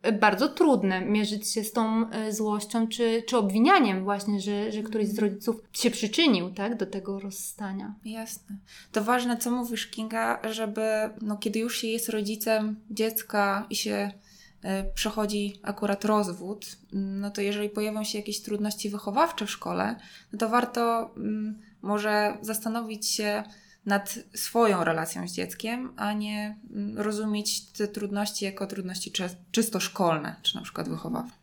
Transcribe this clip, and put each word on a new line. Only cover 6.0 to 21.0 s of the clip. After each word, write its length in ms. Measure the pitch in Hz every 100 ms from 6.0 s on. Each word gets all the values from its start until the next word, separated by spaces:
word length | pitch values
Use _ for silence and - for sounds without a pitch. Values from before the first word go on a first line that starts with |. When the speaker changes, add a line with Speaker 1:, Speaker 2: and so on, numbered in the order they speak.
| 214 220 330 196 175
Speaker 1:
tak, 260 | 196 202 233
do 100 | 190
tego 340 | 202 190 196
rozstania. 760 | 196 190 - - 202 190 202 208
Speaker 2:
Jasne. 520 | 214 220 226 - - 202 - - -
To 120 | -
ważne, 320 | 208 247 240 240
co 140 | 240
mówisz, 360 | 247 240 226 -
Kinga, 540 | - 220 226 226 233 220
żeby, 320 | 220 220 214 220 220 214 214
no, 140 | 214 208
kiedy 220 | 220 220
już 200 | 233 -
się 80 | 226
jest 200 | 226 226
rodzicem 680 | 220 208 220 226 220 214 214 -
dziecka 760 | 208 220 220 - 208 202 196 -
i 60 | 214
się, 360 | 214 202 202 196 - - - -
e, 220 | 185 196
przechodzi 760 | 196 - 214 214 208 208 202 196
akurat 420 | - 196 208 202
rozwód, 600 | 214 214 190 175 175 202 - - -
no 380 | 196 196 196 202
to 100 | 202
jeżeli 280 | 202 208 208
pojawią 360 | 208 214 214
się 140 | 214 214
jakieś 240 | 208 202
trudności 480 | - 208 208 208 208
wychowawcze 560 | 202 202 214 320 - 208
w 40 |
szkole, 460 | - 180 180 202 233 - - -
no 60 | 208
to 100 | 220
warto, 640 | 240 240 240 233 233